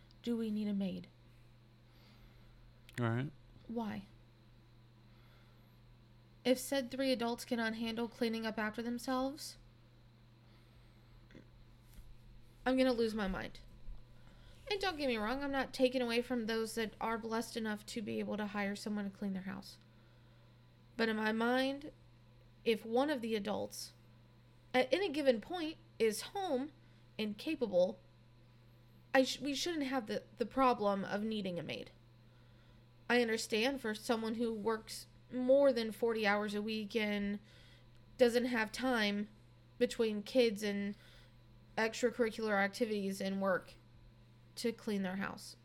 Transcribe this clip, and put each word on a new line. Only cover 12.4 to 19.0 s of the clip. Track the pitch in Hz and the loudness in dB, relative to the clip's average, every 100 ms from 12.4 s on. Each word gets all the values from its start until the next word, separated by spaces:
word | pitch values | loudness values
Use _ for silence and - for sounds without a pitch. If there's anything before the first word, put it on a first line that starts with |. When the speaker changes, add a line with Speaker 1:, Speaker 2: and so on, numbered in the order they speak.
| - - 247 | -20 -4 2
Speaker 1:
I'm | 262 | 4
gonna | 262 | 6
lose | 233 226 214 | 4 0 0
my | 190 | -2
mind. | 170 - - - - - - - - - - - - - | -2 -6 -12 -16 -14 -10 -10 -14 -20 -20 -20 -20 -12 -4
And | 403 | -2
don't | 392 302 | -2 0
get | 277 | 0
me | 226 | 2
wrong, | 208 269 | 0 -2
I'm | 285 | 0
not | 269 - | 0 -2
taking | - 254 254 | 4 4 4
away | 240 233 | 2 0
from | 240 247 220 | 0 -2 0
those | 226 220 233 | 0 -2 -2
that | 214 - | -4 -2
are | 226 226 | -2 -2
blessed | 220 226 233 233 | -2 -2 -2 -4
enough | 220 208 - | -4 -4 -6
to | 240 | -6
be | 214 220 | -4 -4
able | 208 208 | -2 -4
to | 208 | -4
hire | 208 202 202 | -2 -2 -4
someone | 214 208 | -4 -4